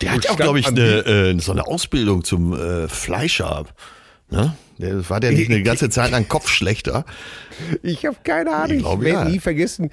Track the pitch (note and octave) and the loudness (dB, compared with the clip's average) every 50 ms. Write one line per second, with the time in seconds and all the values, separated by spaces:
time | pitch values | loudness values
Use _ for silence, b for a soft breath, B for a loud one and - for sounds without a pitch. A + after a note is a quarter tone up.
0 | - F2+ A#2+ A#2+ - - G3+ D3+ D3+ D3 C#3+ C#3+ A2+ C3+ A#2 B2+ A#2 A2 G#2+ A2 | -4 -2 0 0 0 0 2 2 2 2 4 2 2 2 4 4 4 4 4 4
1 | - A#2 G#2 G2+ F#2+ F#2 F2+ E2+ - G2 F2+ E2 - - D#3+ F3 - - - C3 | 4 2 4 4 4 4 2 0 0 0 0 -2 -2 -2 -4 -4 -2 -2 0 2
2 | A2 G#2 F#2+ F2 - - G2 E2+ E2+ F2 F2 - E2+ F2 F2+ E2+ D#2+ D#2 - - | 2 2 2 2 0 0 0 0 0 0 0 -2 -2 -2 -2 -2 -4 -4 -6 -6
3 | - - F2 G#2+ D3+ F3 D#3+ A2+ E2+ F#2 D2+ D2 D2+ - - B B B B B | -6 -4 -2 -2 0 0 0 -2 -2 -2 -4 -6 -8 -12 -16 B B B B B
4 | B B B B B B - G2 A#2 D#3+ D3+ B B B B B F2 F#2 G2 F#2+ | B B B B B B 0 0 2 0 0 B B B B B -6 -4 -4 -4
5 | E2+ - F#2+ G#2+ B2 A#2+ G#2 G#2+ A2 A#2+ A2 G#2 F#2+ A#2 B2 - C#3+ A2+ - B2 | -4 -2 -2 0 2 2 4 4 4 2 2 2 2 2 2 2 0 0 2 2
6 | B2 C#3 B2+ A#2+ G2+ - - D3+ - - - - F#2+ F#2+ A2+ - - - - C3 | 2 2 2 0 0 0 -2 -2 0 0 0 0 0 0 -2 -2 -2 -4 -4 -4
7 | E3 B B B B B B B B B B B D#3+ E3+ B B - F3 D#3 - | -4 B B B B B B B B B B B -6 -4 B B -2 -4 -4 -4
8 | - D4 - - - E4+ D#4 E4 E4 E4 D4+ D4+ D#4+ - D4+ C4 - E2 F#2 G2+ | -4 -6 -6 -6 -4 -2 -2 0 0 0 -2 -2 0 0 0 0 0 0 0 0
9 | B2+ D#3+ F#3 F#3 - E3 F#3 F3+ - F3+ D#3 D3+ F3+ A#3 - - E3 D3 | 2 2 2 2 2 0 0 0 0 -2 0 0 0 -2 -2 -4 -6 -6